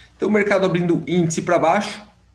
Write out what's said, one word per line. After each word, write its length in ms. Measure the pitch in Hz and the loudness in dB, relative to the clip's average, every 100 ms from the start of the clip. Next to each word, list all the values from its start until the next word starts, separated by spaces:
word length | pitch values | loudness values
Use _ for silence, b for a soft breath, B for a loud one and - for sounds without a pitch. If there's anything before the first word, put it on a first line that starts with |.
| B _ | B _
Então, 100 | 208 | 0
o 40 | |
mercado 340 | 208 202 196 185 | 0 2 2 2
abrindo 380 | 170 175 170 - | 0 0 -2 0
índice 380 | 175 165 - | 0 0 -2
pra 160 | 160 170 | 0 2
baixo, 440 | 160 196 208 - - _ _ | 2 0 -2 -10 -18 _ _